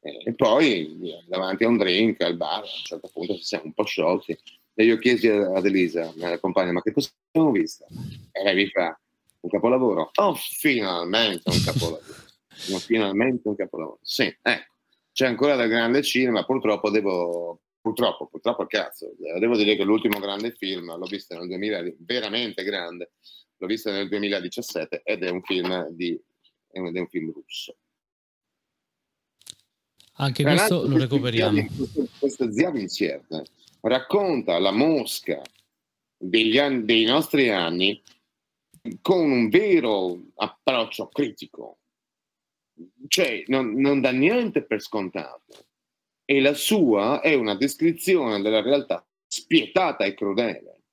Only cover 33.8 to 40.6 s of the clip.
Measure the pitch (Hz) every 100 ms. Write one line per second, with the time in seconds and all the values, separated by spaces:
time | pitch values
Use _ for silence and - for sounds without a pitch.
33.8 | 110 143 - 208 196 143 110 85 98 101
34.8 | 147 156 113 - - 73 67 _ _ _
35.8 | _ _ _ _ 92 110 110 117 143 131
36.8 | 107 113 110 139 151 151 127 98 85 87
37.8 | 95 101 _ _ _ _ _ _ _ _
38.8 | - - - 190 156 131 113 165 214 175
39.8 | 127 101 92 87 - - 107 -